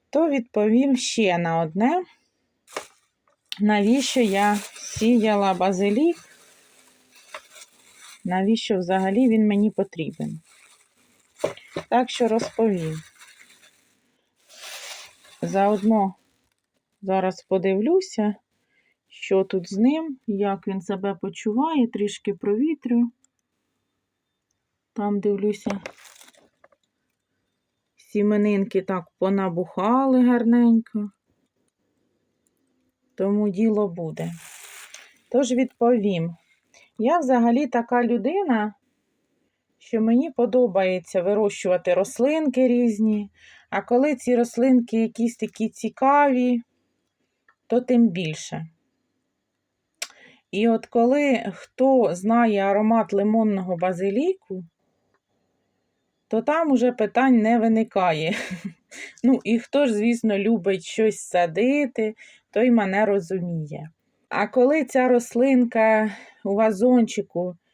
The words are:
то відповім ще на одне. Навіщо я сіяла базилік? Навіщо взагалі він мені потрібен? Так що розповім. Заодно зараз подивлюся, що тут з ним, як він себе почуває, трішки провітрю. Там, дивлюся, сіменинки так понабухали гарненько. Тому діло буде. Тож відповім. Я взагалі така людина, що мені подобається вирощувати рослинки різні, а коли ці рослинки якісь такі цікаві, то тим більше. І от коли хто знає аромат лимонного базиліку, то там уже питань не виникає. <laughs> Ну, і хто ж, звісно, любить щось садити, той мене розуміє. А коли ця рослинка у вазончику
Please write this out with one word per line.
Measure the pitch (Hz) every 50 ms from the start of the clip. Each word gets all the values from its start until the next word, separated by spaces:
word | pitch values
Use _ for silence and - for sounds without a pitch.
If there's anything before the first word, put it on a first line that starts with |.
| _ _
то | - 285 330 320
відповім | 277 269 233 _ - 214 208 220 220 247 277 277 262
ще | 247 - - - 233 220 185 175 175
на | 175 165 165 165
одне. | 170 160 156 190 220 262 330 370 349 _ _ _ _ _ _ _ _ _ _ _ _ _ - - - - _ _ _ _ _ _ _ _ _ _ _ - - -
Навіщо | 202 208 214 208 202 214 247 277 262 - - 262
я | 240 202 196 196 202 208 208 208 - - -
сіяла | - - - - - 214 226 247 233 208 220 208 202 196 196 185
базилік? | 175 185 196 190 180 202 202 208 233 311 339 339 - - _ - _ - _ _ _ _ _ _ _ _ _ _ _ _ _ _ - _ _ - - _ _ _ - - _ _ _ _ _ _ - - - - - -
Навіщо | 180 180 185 190 202 226 220 - - 214 185
взагалі | 180 175 190 190 190 190 196 233 262 240
він | 220 220 214
мені | 208 202 202 208 214
потрібен? | - - 196 - - 165 156 143 160 - 151 151 160 160 _ _ _ _ _ _ _ _ _ _ _ _ _ _ _ _ _ _ _ _ - - - - - - - - - -
Так | 226 247 254 -
що | - - 247 226
розповім. | 214 233 240 - - - 226 220 196 175 160 160 160 160 156 - _ _ - - - _ - _ _ _ _ _ _ _ _ _ _ _ _ _ _ _ _ _ _ _ _ _ - - - - - - - - - - - - _ _ _ - - - -
Заодно | 170 175 196 196 202 214 196 196 220 220 214 196 196 185 _ _ _ _ _ _ _ _ _ _ _ _ _ _ _ _ _ 196
зараз | 190 190 190 185 185 180 - -
подивлюся, | - 185 185 170 196 190 196 214 294 349 381 370 - - - 208 214 202 - _ _ _ _ _ _ _ _ _ _ _ _ _ _
що | _ - - - 196 190 190
тут | 190 - 190 170 - 196
з |
ним, | 190 226 262 302 320 320 320 269 262 _
як | - 202 196 202 202 196 196 - 208
він | 190 190
себе | 175 - 196 185 196 202 196
почуває, | - - 196 - - - 214 208 240 294 320 320 285 240
трішки | 226 - 214 208 202 - - - 208 196
провітрю. | - - 208 208 220 277 320 311 - - 240 240 240 240 233 - _ _ _ _ _ _ _ _ _ _ _ _ _ _ _ _ _ _ _ _ _ _ _ _ _ _ _ _ _ _ _ _ _ _ _ -
Там, | - 202 208 202 202
дивлюся, | 196 208 202 196 196 208 202 - - 208 202 190 - - - _ - - - - - - _ _ _ _ _ _ _ _ _ _ _ _ _ _ _ _ _ _ _ _ _ _ _ _ _ _ _ _ _ _ _ _ _
сіменинки | _ _ _ - 208 202 208 214 208 208 214 208 196 196 - - 190 185
так | - 190 180 170 _ _ -
понабухали | 185 190 196 196 190 185 170 170 180 - - - 185 214 247 262 269 269 254 254 247
гарненько. | 247 247 240 240 226 233 240 240 233 233 226 226 - - 214 208 202 _ _ _ _ _ _ _ _ _ _ _ _ _ _ _ _ _ _ _ _ _ _ _ _ _ _ _ _ _ _ _ _ _ _ _ _ _ _ _ _ _
Тому | - 190 196 202 208 208 208
діло | 180 185 226 226 214 208 208 196
буде. | 165 175 170 160 151 160 165 170 170 160 - - - - - - - - - - - - - - _ _ _ _
Тож | - 247 285 226 254
відповім. | 240 262 247 _ - 240 233 254 226 196 208 190 170 165 175 170 _ _ _ _ _ _ _ _ - _ _ _ -
Я | 214 254 330 349
взагалі | 294 247 262 240 233 233 233 269 302
така | 233 - 240 233 - 247 240 240
людина, | 226 240 226 190 262 349 403 392 320 240 214 214 214 202 _ _ _ _ _ _ _ _ _ _ _ _ _ _ _ _ _ _ _ _ _
що | - - - 220
мені | 220 226 233 247 302 330
подобається | - - 240 220 214 254 247 226 180 196 190 185 185 185 170 - - 190 175
вирощувати | 190 208 208 214 202 - - - 190 180 175 - 180 175
рослинки | 175 196 196 - - 233 285 311 320 311 277 233 254 254 247
різні, | 240 240 247 233 208 202 220 220 214 208 208 202 _ _ _ - - - _ -
а | - 196 196
коли | - 240 247 269 302 285
ці | 240 - 247 247
рослинки | 233 240 240 - 233 240 269 254 247 233 - 226 226
якісь | 226 226 - - 233 233 233
такі | - 220 214 _ - 226 220
цікаві, | - - - 220 - - 262 269 277 294 294 285 262 254 247 247 247 233 - _ _ _ _ _ _ _ _ _ _ _ _ _ _ _ _ _ _ _ _
то | - 226 247
тим | 247 - 247 233 233 214
більше. | 165 180 180 156 151 - - - 156 151 160 160 _ _ _ _ _ _ _ _ _ _ _ _ _ _ _ _ _ _ _ _ _ _ _ _ _ - - - - _ - - _ _ _ -
І | - 196 220 233
от | 226 226 233
коли | - - 240 233 247 269 294 294 277 254 - - 202 175
хто | - - - _ - 254 269 269 254 220 165 175
знає | 175 185 214 226 240 240 226 208 196
аромат | 196 196 196 208 214 220 226 226 208 - 202
лимонного | 202 202 214 214 226 220 214 202 190 180 185 185
базиліку, | 165 180 185 185 170 196 196 196 240 302 370 381 - _ - 190 185 170 165 _ _ _ _ _ _ _ _ _ _ _ _ _ _ _ _ _ _ _ _ _ _ _ _ _ _ _ _ _ _ _ -
то | - 220 226
там | 294 302 330 330 302 269
уже | 233 233 247 240
питань | - 220 202 - 233 262 269 247 226
не | 214 220 240 233
виникає. | 233 226 220 220 226 - - 196 185 175 160 156 160 165 208 -
<laughs> | - - 185 170 - 196 - _ _ _ - - - - - _ -
Ну, | 247 262 - -
і | 202 226 226
хто | - - - 285 294
ж, | 254 214
звісно, | 208 214 233 240 233 - 220 202 196
любить | 196 220 233 202 170 202 190 180 -
щось | - - - 220 214 202 -
садити, | - - - 180 175 165 160 185 226 254 285 294 294 233 - - 220 214 220 _ - - - _ _ _
той | - 208 233 254
мене | 233 220 202 190 190 202 220
розуміє. | 208 202 202 175 165 190 185 175 175 170 160 151 147 151 147 147 160 _ _ _ _ _ _ _ -
А | - - 208
коли | 220 - 254 247 269 302 320 277
ця | - - 262 254 254
рослинка | 254 240 240 - - 233 254 277 269 254 247 233 - 226 220 220 220 214 220 214 196 - - - _ _ -
у | 196 196
вазончику | 208 220 220 208 185 226 254 254 247 220 - - 214 196 - - 175 180 180 175 _ _ _